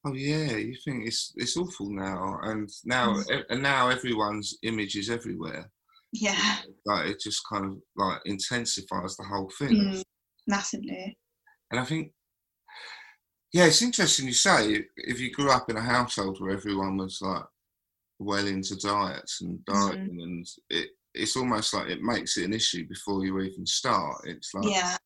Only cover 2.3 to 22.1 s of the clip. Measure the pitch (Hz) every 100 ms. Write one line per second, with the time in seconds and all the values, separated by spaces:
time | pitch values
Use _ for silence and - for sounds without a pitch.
2.3 | 98 107 110 104 - 113 127 117 101 -
3.3 | 120 - 123 139 135 123 127 127 110 104
4.3 | 107 101 - 113 113 101 101 98 117 107
5.3 | 95 82 67 95 _ _ _ _ 226 208
6.3 | 190 208 208 - - 107 101 78 101 107
7.3 | - - 104 95 95 _ - 98 85 -
8.3 | 98 - 123 117 - - 95 92 - 98
9.3 | 98 95 - 143 214 101 190 185 _ _
10.3 | _ - 202 - - - 185 190 - _
11.3 | _ _ _ _ 120 123 160 156 _ _
12.3 | _ _ _ _ - - - - _ _
13.3 | _ _ 170 170 156 247 240 165 - 131
14.3 | 120 196 160 107 107 - - - 120 127
15.3 | - 143 127 - 113 120 123 123 - 98
16.3 | 95 95 98 104 98 95 95 95 - 95
17.3 | 90 - _ _ _ _ _ _ _ 98
18.3 | 101 101 95 95 98 104 104 95 71 -
19.3 | - 87 90 - 101 101 190 190 87 82
20.3 | - 87 - _ 85 - - _ - 107
21.3 | 131 127 107 107 101 82 80 107